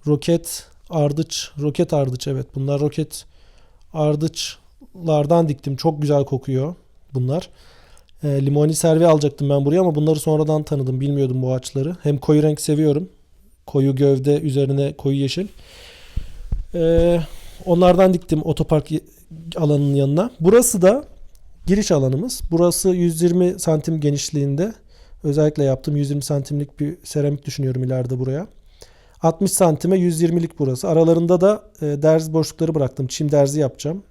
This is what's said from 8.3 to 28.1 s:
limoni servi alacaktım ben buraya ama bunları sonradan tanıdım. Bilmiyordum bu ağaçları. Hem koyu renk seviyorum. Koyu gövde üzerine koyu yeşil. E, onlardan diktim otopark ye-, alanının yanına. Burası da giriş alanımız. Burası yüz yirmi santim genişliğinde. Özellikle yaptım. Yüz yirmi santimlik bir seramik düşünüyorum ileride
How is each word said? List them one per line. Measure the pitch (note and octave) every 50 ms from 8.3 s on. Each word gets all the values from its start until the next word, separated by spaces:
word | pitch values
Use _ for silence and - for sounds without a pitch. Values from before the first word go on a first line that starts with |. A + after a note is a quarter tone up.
| C#3 C#3 C3+
limoni | C#3 C#3+ D3 D3+ D#3 D#3
servi | - - E3 D#3+ D#3 E3+
alacaktım | E3+ D#3 D3+ D3 D3 - - C#3+ C#3
ben | C#3+ C#3+ C#3
buraya | C#3+ D#3 F#3
ama | F#3 F3+ D#3
bunları | D3 D3+ D#3 D#3+ D3+
sonradan | - D#3+ D#3 D3+ D#3 D3+ D#3 D3+
tanıdım. | D3+ - D3+ C#3 C3 C3 C3 B2+
Bilmiyordum | C#3 C#3+ C#3+ C#3 C3+ B2+ B2+ B2+
bu | B2+ B2+ C3
ağaçları. | B2+ - - - C3+ C3+ D#3+ F3+ -
Hem | - D3 D3 C3+
koyu | - - D3+ D3+
renk | D3+ D#3 D3+ D3
seviyorum. | - - D3+ D3 D#3 D3+ C#3+ D3+ F#3 F#3 _ _ _ _ _ _ - _ _ _ _
Koyu | - - C#3 C3+ C#3 C3+
gövde | C3 C#3+ C#3 C#3 C3 C3 D3 D3 D3
üzerine | D#3+ D3+ B2+ C#3+ C#3 C3+ C#3 C#3 C#3 C#3+
koyu | D3 - - C#3 C#3
yeşil. | C#3 C#3 C3 - E3+ G3 G#3 - - - - - - - - - - - - - - - - - - - - - - - - -
E, | F3 E3 E3 E3+ E3 E3+ E3+ F3 E3+ D#3+ - - - - - - - -
onlardan | F#3 F3 F3 F#3 F3+ F3+ F3 F#3+ F#3 F3+
diktim | E3+ - - D#3+ D#3
otopark | D#3+ E3 C#3+ - D#3 - D#3+ D3+ - -
ye-, | D#3 - - - _ _ _ _ D#3+ D#3+ E3 E3 -
alanının | F3+ D#3+ D3 D3+ C#3+ C#3+ C#3+ C#3
yanına. | C#3 C#3 C#3 C#3+ E3 G#3 A#3+ - -
Burası | D#3+ F3+ G#3+ A#3+ A#3+ - - F#3+
da | F3 F#3 A3+ C#4 - - - - - - - - - - - - -
giriş | E3 F#3+ G#3 G#3 -
alanımız. | F3 C#3+ C3+ C3 C3+ C3+ G3+ B3+ - - - -
Burası | E3 E3 F3 F3 E3+ - - F#3+
yüz | F3+ F3+ F3 E3+ E3 D#3+
yirmi | E3+ F3 E3+ F3+ F3+ F3+ F#3 F3+
santim | - E3+ D#3 D#3 - E3+ E3 D#3
genişliğinde. | D3 C#3+ C#3+ C#3+ - - - D3 C#3 C#3 C#3 C#3+ F3+ A3 A3+ - _ - - - - - - - -
Özellikle | D3+ C#3 D3+ D3+ D3+ D3+ D#3 C#3+
yaptım. | C3+ C3 C3 - D#3 D3
Yüz | D3 C#3+ C#3
yirmi | D3 C#3+
santimlik | C3+ - D3+ C#3+ C3+ - C#3+ C#3+ D3 C#3 - -
bir | D3 D3 F3 - -
seramik | - - D3+ C#3+ C#3+ D3 C#3 _
düşünüyorum | - - - C3+ C3 B2+ B2+ C3
ileride | B2+ C3 B2+ B2 B2